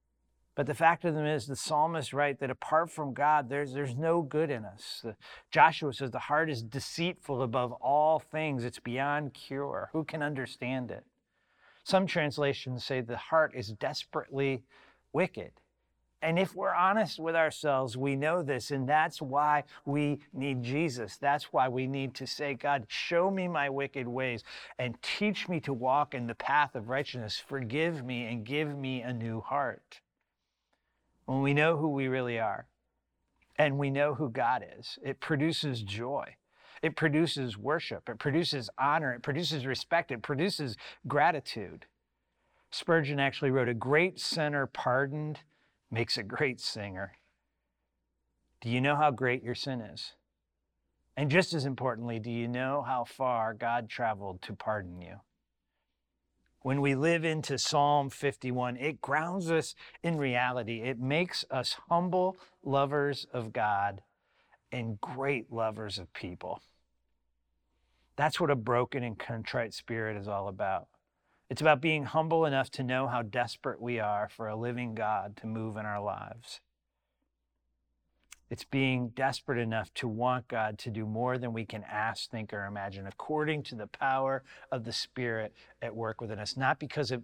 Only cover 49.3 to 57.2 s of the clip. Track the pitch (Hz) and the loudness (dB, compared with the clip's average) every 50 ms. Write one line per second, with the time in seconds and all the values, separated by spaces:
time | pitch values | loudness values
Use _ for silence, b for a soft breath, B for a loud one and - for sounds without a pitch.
49.3 | 123 131 110 117 123 - - 139 131 120 110 104 - - - - - _ _ _ | 2 0 -2 -4 -4 -4 -4 -4 -4 -6 -6 -8 -10 -12 -14 -14 -14 _ _ _
50.3 | _ _ _ _ _ _ _ _ _ _ _ _ _ _ _ _ - 131 147 139 | _ _ _ _ _ _ _ _ _ _ _ _ _ _ _ _ -4 0 2 4
51.3 | 139 180 180 - 170 156 131 139 131 117 131 131 117 110 117 120 117 113 107 120 | 6 4 4 4 2 0 0 0 -2 0 0 -2 -2 -2 -4 -4 -4 -4 -4 -4
52.3 | 117 117 117 120 123 123 131 131 139 127 110 120 131 127 120 - - - 131 127 | -4 -2 -2 -2 -2 -2 0 0 0 -2 -2 -2 -2 -2 -2 -4 -4 -2 0 0
53.3 | 123 113 110 113 113 110 117 117 120 123 113 107 - - 123 113 107 98 101 98 | 2 2 0 0 -2 -2 -2 0 0 0 -2 -4 -4 -2 0 0 0 -2 -4 -8
54.3 | 92 92 - - 104 - - 110 107 104 95 87 87 90 87 85 90 98 _ _ | -8 -8 -10 -10 -10 -8 -4 -2 -2 -2 -4 -8 -10 -12 -14 -14 -16 -18 _ _
55.3 | _ _ _ _ _ _ _ _ _ _ _ _ _ _ _ _ _ _ _ _ | _ _ _ _ _ _ _ _ _ _ _ _ _ _ _ _ _ _ _ _
56.3 | _ _ _ _ _ _ - 131 135 143 139 139 135 131 147 165 170 165 | _ _ _ _ _ _ -2 0 2 4 4 4 4 4 4 4 4 4